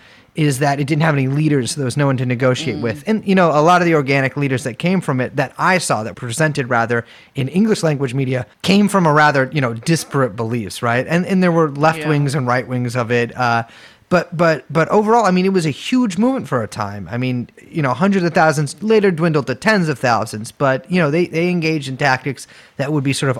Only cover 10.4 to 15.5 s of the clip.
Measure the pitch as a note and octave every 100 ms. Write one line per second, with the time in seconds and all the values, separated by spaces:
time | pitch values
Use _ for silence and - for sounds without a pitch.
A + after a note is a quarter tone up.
10.4 | A2+ A#2+ G2 - A#2+ A#2+ B2+ E3 E3 F#3+
11.4 | F3+ E3 D#3 C#3 D#3 D#3+ D3+ D3 C#3+ C#3+
12.4 | B2 B2 A#2+ B2+ B2 B2 A2+ A#2+ A#2+ -
13.4 | B2 A#2 A2+ - - - - F3+ D#3+ D#3
14.4 | E3+ D#3 - D3+ D#3 G#3 G#3+ A#3 G#3 F3+
15.4 | F#3